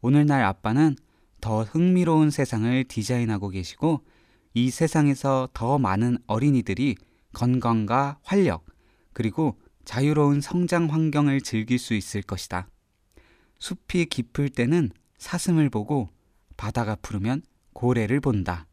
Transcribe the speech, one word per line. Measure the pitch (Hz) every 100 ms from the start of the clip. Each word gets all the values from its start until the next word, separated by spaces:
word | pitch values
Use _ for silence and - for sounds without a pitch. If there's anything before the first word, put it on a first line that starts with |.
오늘날 | 120 143 147 143
아빠는 | 107 98 107 120 156 135 _ _ _ _
더 | 110 110
흥미로운 | 113 160 175 180 175 160 156
세상을 | 143 135 117 113 127
디자인하고 | 127 - 104 123 117 107 101
계시고 | 95 90 - 156 156 _ _ _ _ _
이 | 117 123
세상에서 | 123 165 160 147 135 139 135 131
더 | - 117 143
많은 | 117 95 120 123 _
어린이들이 | 107 143 135 - 95 139 113 _ _ _
건강과 | - 120 127 117 113 104 120 143 143
활력, | - 196 180 82 - _ _ _ _
그리고 | - 113 101 156 - _ _
자유로운 | - 117 139 151 147 143
성장 | 147 175 180 175 165
환경을 | 156 160 147 143 139
즐길 | 131 113 110 123
수 | -
있을 | 110 95 107
것이다. | 98 92 - 90 90 _ _ _ _ _ _ _ _ _
숲이 | - 185 _ 180 165
깊을 | - 120 - 143
때는 | 131 120 170 135 - _ _
사슴을 | - 175 - 165 147
보고 | 110 104 147 104 _ _ _ _ -
바다가 | 95 87 110 107
푸르면 | - 110 104 135 - _ _
고래를 | - 120 120 107 135
본다. | 143 107 87 87 78